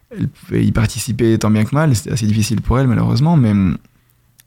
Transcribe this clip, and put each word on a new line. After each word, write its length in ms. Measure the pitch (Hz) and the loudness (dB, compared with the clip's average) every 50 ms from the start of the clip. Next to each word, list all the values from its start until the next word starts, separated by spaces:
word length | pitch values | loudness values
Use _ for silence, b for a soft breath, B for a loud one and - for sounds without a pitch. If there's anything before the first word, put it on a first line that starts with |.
| b _ | b _
Elle 160 | - 196 - | -8 -6 -6
pouvait 380 | - - - - - - 57 110 | -6 -6 -12 -10 -4 -2 0 0
y 80 | 104 98 | 2 2
participer 640 | - 113 - - 113 - 135 107 113 120 113 113 110 | 0 -2 -2 -2 -6 -6 -6 -2 0 2 2 2 2
tant 140 | 110 107 107 | 2 0 2
bien 120 | 107 107 | 0 0
que 80 | - 135 | 0 0
mal. 220 | 143 160 156 127 | 0 2 2 0
C'était 160 | 101 - - | 0 -2 -4
assez 160 | - - 110 | -6 -2 -2
difficile 360 | 107 104 110 104 - 113 107 - | 0 0 0 0 -2 -2 -4 -2
pour 180 | - 117 131 | 0 0 0
elle, 80 | 135 127 | 2 2
malheureusement, 480 | 113 110 113 113 113 117 143 165 175 | 0 0 0 0 0 0 2 2 2
mais, 160 | 151 120 107 101 | 2 2 2 2
hum, 260 | 101 95 87 - - - _ _ _ _ _ _ _ _ _ _ - _ | 2 2 0 -2 -4 -8 _ _ _ _ _ _ _ _ _ _ -20 _